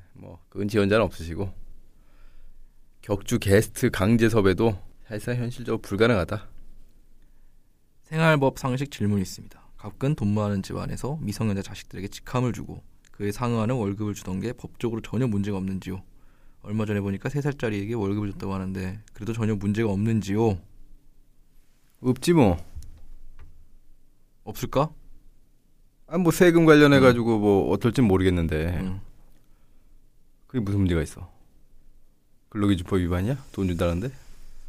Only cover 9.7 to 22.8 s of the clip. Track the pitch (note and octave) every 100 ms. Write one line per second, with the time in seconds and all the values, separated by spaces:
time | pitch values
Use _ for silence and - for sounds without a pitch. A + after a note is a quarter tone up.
9.7 | - G#2 - C3+ D3+ G#2 G#2 G#2 G2 -
10.7 | F2+ F#2 - A#2+ D#3 G#2 G2+ A2 G2 F#2+
11.7 | G2 - - G2 - - B2+ B2 - -
12.7 | - - - - - G2+ - A#2+ A2+ G#2+
13.7 | C3 G2+ G2+ G#2 G2 F#2+ F#2 A2 B2 -
14.7 | - A#2 A2+ - A2 B2+ G2+ G2+ F#2+ F#2+
15.7 | F#2+ F#2 F#2+ - - - - - - G2+
16.7 | G#2+ G#2+ G2+ G2 G2 C3 C#3+ C#3+ C#3 A2+
17.7 | G2+ G2+ A#2 G2 G#2 G#2 - G2 F#2+ F#2+
18.7 | F#2+ F#2 G2+ - - G#2 A#2 G#2+ G#2 G2+
19.7 | G#2 A2+ G2 A2+ A2 F#2+ G#2 A2+ F#2 -
20.7 | - - - - - - _ _ - -
21.7 | _ _ - B2+ B2 E3+ E3 G#2 E2+ -
22.7 | -